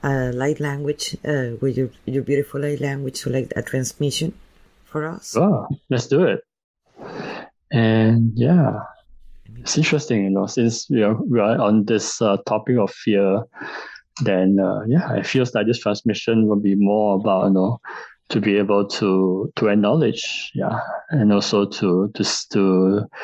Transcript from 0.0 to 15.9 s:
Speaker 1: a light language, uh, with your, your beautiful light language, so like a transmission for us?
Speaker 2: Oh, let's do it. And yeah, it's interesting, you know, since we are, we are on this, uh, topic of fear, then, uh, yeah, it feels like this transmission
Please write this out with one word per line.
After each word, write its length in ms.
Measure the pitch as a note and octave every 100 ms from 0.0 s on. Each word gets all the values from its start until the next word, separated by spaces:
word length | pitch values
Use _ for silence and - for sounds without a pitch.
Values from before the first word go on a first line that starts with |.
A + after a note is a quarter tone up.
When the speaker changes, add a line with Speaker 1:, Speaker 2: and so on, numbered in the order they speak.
Speaker 1:
a 280 | C#3+ C3+ B2+
light 280 | B2 C#3 D3+
language, 560 | D3 C#3 D3 D3+ - - -
uh, 320 | D3 B2 A2+
with 160 | C3+ B2
your, 120 | B2+ - -
your 180 | C3+
beautiful 380 | B2 C#3+ C#3+ C#3+
light 180 | D3 C#3+
language, 360 | C#3+ C#3 C3+ -
so 80 | C3+
like 220 | C3 B2 -
a 60 |
transmission 720 | - C3+ B2+ - D3 - E3 - - _ _ _ _
for 200 | D#3 D#3
us? 280 | - - -
Speaker 2:
Oh, 300 | F#3+ E3 - C#3 -
let's 180 | B2 -
do 160 | C#3
it. 160 | E3+ - - _ _ _ _ - - - - - - _ -
And 600 | A2+ A2+ A2 A2 A#2 A2+ A2
yeah, 440 | B2 F3+ B2 G#2 - - _ - - - - A2
it's 200 | - -
interesting, 460 | D#3 D3+ - A2+
you 60 | G2
know, 180 | G2 G2+
since 420 | - A#2 A2+ -
we 140 | C3
are, 100 | G#2 A2
we 180 | B3 A#2+
are 200 | G#2 A#2
on 260 | G#2+ A2 G#2
this, 360 | A2 - -
uh, 160 | G#2+ G2 -
topic 300 | G#2+ - B2
of 140 | G2
fear, 520 | - - G2+ G2 G2+ A#2+ - - - - - _ -
then, 340 | A2+ F#2+ F#2+ G2
uh, 200 | F#2 G2+ G#2+
yeah, 260 | D3+ F#3 G#2+
it 120 | -
feels 260 | C3 B2
like 140 | A2+ G#2+
this 120 | A#2+
transmission 680 | G#2+